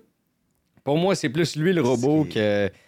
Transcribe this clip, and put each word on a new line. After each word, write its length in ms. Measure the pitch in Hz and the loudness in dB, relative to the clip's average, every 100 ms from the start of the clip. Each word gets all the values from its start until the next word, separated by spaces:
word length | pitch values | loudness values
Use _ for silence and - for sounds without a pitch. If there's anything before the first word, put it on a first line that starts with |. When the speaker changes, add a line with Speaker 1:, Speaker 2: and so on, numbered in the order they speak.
| - _ _ _ _ _ _ _ | -10 _ _ _ _ _ _ _
Speaker 1:
Pour 120 | - 151 | -2 0
moi, 180 | 180 | 0
c'est 140 | 185 151 | 0 -2
plus 280 | 135 170 147 | -2 -4 -2
lui 180 | 160 | 0
le 80 | 175 | 2
robot 420 | 123 120 131 156 151 | 2 2 2 0 0
Speaker 2:
C'est 60 | |
Speaker 1:
que 360 | 113 107 101 98 - | 0 0 0 -2 -6